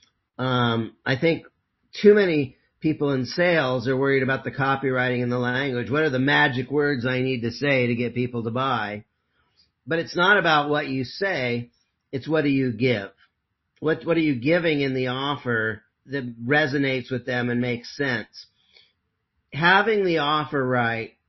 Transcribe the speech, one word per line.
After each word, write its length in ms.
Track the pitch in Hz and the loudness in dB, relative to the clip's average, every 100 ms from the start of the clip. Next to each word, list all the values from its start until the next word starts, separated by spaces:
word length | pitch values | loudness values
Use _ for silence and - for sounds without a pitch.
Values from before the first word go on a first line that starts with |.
| _ _ _ - | _ _ _ -6
Um, 560 | 127 127 120 113 110 - | -2 0 2 0 -4 -8
I 120 | - 131 | -4 0
think 300 | 165 147 - _ _ _ _ - | 0 0 -6 _ _ _ _ 4
too 140 | 208 | 6
many 420 | 208 190 156 131 - _ _ | 8 6 2 -2 -8 _ _
people 320 | 160 147 147 | -2 0 0
in 140 | 131 123 | 0 -2
sales 600 | - 175 165 131 127 120 | 0 2 2 2 -2 0
are 80 | 131 | 0
worried 260 | 139 135 | 2 2
about 220 | 127 135 | 2 -2
the 60 | 131 | -4
copywriting 720 | 123 135 131 135 127 127 123 | -2 0 0 0 0 0 0
and 80 | 123 | -2
the 80 | 123 | -2
language. 520 | 120 123 139 123 117 | -2 -2 -2 -4 -2
What 120 | 147 | 0
are 80 | 151 | 0
the 80 | 127 | 2
magic 520 | 135 147 147 123 127 | 2 4 2 0 -2
words 340 | 143 147 139 | 0 0 0
I 160 | 127 127 | -2 0
need 220 | 131 127 | -2 -2
to 80 | 113 | -4
say 380 | 117 143 135 120 | -2 0 2 2
to 60 | |
get 200 | 120 120 | 0 -2
people 300 | 123 123 120 | -4 -4 -4
to 60 | 113 | -6
buy? 540 | 117 135 120 104 104 - _ _ _ _ _ _ _ - | -4 -2 -4 -4 -8 -14 _ _ _ _ _ _ _ -6
But 120 | 165 | -4
it's 180 | 160 175 | -4 0
not 220 | 180 202 | 4 4
about 320 | 170 151 147 | 4 2 2
what 180 | 143 139 | -2 -2
you 160 | 135 | -4
say, 680 | 123 - 196 165 123 120 120 _ _ _ - | -6 -4 -4 -2 -2 -4 -6 _ _ _ -10
it's 160 | 135 143 | -8 -2
what 160 | 156 | 0
do 40 | 147 | 2
you 240 | 135 131 | 2 0
give? 380 | 107 127 110 98 _ _ _ _ _ _ - | 0 0 0 -4 _ _ _ _ _ _ -6
What, 260 | 151 160 160 | -2 -2 0
what 100 | 165 | 0
are 40 | |
you 160 | 156 127 | 2 0
giving 440 | 131 175 165 147 | 2 2 2 0
in 140 | 139 | 0
the 140 | 131 127 | -2 -2
offer 720 | 127 139 139 123 113 110 104 _ _ 131 | -4 -4 -4 -2 -2 -2 -6 _ _ -10
that 360 | 139 123 113 | -8 -8 -8
resonates 680 | 117 147 151 139 139 131 120 | 0 2 2 0 0 -2 -4
with 160 | 127 123 | -6 -4
them 240 | 123 120 | -2 0
and 100 | 120 | 0
makes 340 | 123 120 - - | -2 -4 -8 -6
sense? 500 | 139 113 101 - - _ _ _ _ _ _ _ _ _ _ | -4 -4 -6 -18 -20 _ _ _ _ _ _ _ _ _ _
Having 520 | 143 170 190 208 214 | 0 4 4 4 2
the 140 | 185 165 | 2 0
offer 460 | 147 151 151 143 127 | 0 -2 -2 -2 0
right 460 | 123 117 113 110 _ | 0 0 -2 -8 _